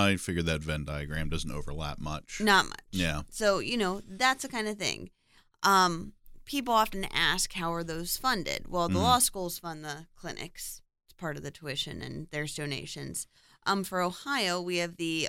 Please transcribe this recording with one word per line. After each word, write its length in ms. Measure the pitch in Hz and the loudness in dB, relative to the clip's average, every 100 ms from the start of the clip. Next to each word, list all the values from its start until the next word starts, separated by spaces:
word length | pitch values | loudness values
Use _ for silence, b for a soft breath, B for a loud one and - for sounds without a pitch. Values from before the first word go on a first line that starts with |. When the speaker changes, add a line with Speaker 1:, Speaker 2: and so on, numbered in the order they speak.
| 101 | 6
Speaker 1:
I 100 | 92 | 4
figured 300 | - 85 82 | 0 0 2
that 140 | 78 | 0
Venn 240 | 78 76 | 0 -2
diagram 440 | 73 73 73 78 78 | -2 -4 -4 -2 0
doesn't 240 | 78 76 | 0 -2
overlap 480 | 73 73 76 73 69 | -4 -4 -4 -6 -6
much. 400 | 78 76 - - | -6 -6 -8 0
Speaker 2:
Not 260 | 214 190 - | 4 6 4
much. 140 | - - | -4 -4
Speaker 1:
Yeah. 320 | 185 165 76 - | 0 2 0 -4
Speaker 2:
So, 300 | - 208 185 | 0 4 4
you 160 | 101 240 | 2 0
know, 260 | 185 196 - | 0 -2 -8
that's 340 | 190 254 262 | 0 2 2
the 60 | - | -2
kind 180 | 240 214 | -4 -4
of 100 | 208 | -2
thing. 340 | 139 55 185 b b b b _ | -4 -4 -10 b b b b _
Um, 520 | 196 190 180 165 208 - - - - | 6 8 8 4 -6 -14 -20 -18 -6
people 280 | 285 240 | -2 4
often 320 | 220 220 190 185 | 4 4 0 -2
ask, 480 | 143 160 180 - | 2 2 2 -2
"How 180 | 190 170 | -4 -2
are 100 | 170 | -2
those 360 | 165 165 180 - | -4 -6 -4 -2
funded?" 500 | 262 214 - - - | 0 0 -2 -4 -2
Well, 180 | 175 170 | 0 2
the 80 | 185 | 4
Speaker 1:
Mm-hmm. 60 | |
Speaker 2:
law 160 | 233 247 | 6 6
schools 400 | - 196 175 - | 4 0 -6 -6
fund 240 | 170 156 | -8 -8
the 240 | 151 147 165 | -8 -10 -14
clinics. 680 | - 170 - - - - - - _ _ | -12 -10 -8 -10 -10 -12 -12 -18 _ _
It's 80 | |
part 240 | - 165 143 | -8 -6 -6
of 40 | |
the 80 | 143 | -8
tuition, 520 | - 151 120 - - | -10 -6 -4 -4 -6
and 260 | 127 127 156 | -8 -8 -6
there's 220 | 147 147 | -4 -4
donations. 720 | - 147 135 - 143 139 - b b b b | -4 -4 -6 -8 -10 -8 -8 b b b b
Um, 180 | - 196 | 0 0
for 200 | 185 185 | 0 0
Ohio, 580 | 180 175 277 277 190 180 | 0 -2 -2 0 2 0
we 160 | 175 175 | 0 -2
have 200 | 170 170 | -2 -2
the 300 | 165 160 | -2 0